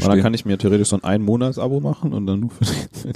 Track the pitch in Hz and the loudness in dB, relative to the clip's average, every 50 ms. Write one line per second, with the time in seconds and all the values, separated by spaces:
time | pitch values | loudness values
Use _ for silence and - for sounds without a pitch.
0 | - 98 101 95 98 113 117 107 - 104 98 95 - 95 104 104 101 - 104 92 | 2 4 4 4 4 2 0 0 -2 -2 -2 2 2 2 4 4 2 2 0 -2
1 | - 92 98 107 107 101 113 120 123 131 131 - - 127 139 143 147 147 151 - | 0 0 0 0 2 2 0 2 0 -2 -2 -2 -4 -2 -2 -2 -2 -2 -4 -2
2 | - 151 - 104 101 95 95 101 117 117 - - 110 98 - 139 131 - - - | -4 -4 -4 -2 -2 -2 -2 -2 -2 -4 -2 -2 -2 -2 -2 -4 -6 -10 -14 -12
3 | - - - | -10 -8 -8